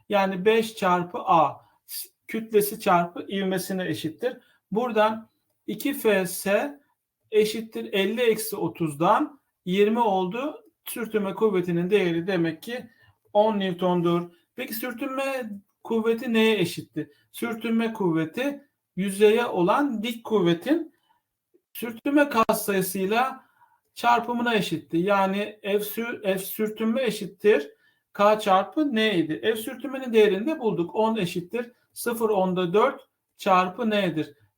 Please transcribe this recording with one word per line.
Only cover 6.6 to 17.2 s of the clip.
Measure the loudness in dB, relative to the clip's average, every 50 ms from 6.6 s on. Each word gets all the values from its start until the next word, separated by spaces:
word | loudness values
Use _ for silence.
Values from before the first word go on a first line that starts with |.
| 0 -2 -6 -10 _ _ _ _ _ _ _ _ _ _
eşittir | 2 2 2 2 0 -6 -8 -10 -10 -10 -8 -4 -2
elli | -2 0 0 0 0
eksi | 2 2 2 2 0 -6 -6
otuzdan | -4 -4 -4 -4 -2 -4 -4 -2 0 2 4 4 2 2 -2 -8 -12 _ _ _ _ -8
yirmi | -2 2 2 4 4 4 2
oldu. | 2 2 2 0 -2 -2 -4 -4 -6 -6 -6 -10 -16 _ _ _ _
Sürtünme | -14 -10 -10 -6 -4 -4 -2 -2 -4 -2
kuvvetinin | 0 0 2 2 2 0 0 0 -2 0 2
değeri | 2 2 2 2 0 -2 -2
demek | -2 0 0 0 0 -2 -6 -10
ki | -10 -10 -10 -12 -14 _ _ _ _ _ _ _ _ 2
on | 4 4 4 2 0
Newton'dur. | 0 -2 -2 0 0 0 2 2 2 2 0 0 -2 -4 -12 _ _ _ _
Peki | -12 -10 -8 -8
sürtünme | -8 -8 -8 -8 -6 -6 -6 -4 -4 -4 -4 -4 -6 -8 -10 -12 -14 -16 _ _ _ -8
kuvveti | -4 -2 0 0 0 0 0 -2 0 2
neye | 4 4 4 4 2
eşitti? | 0 -2 -4 -6 -12 -10 -8 -8 -8 -8 _ _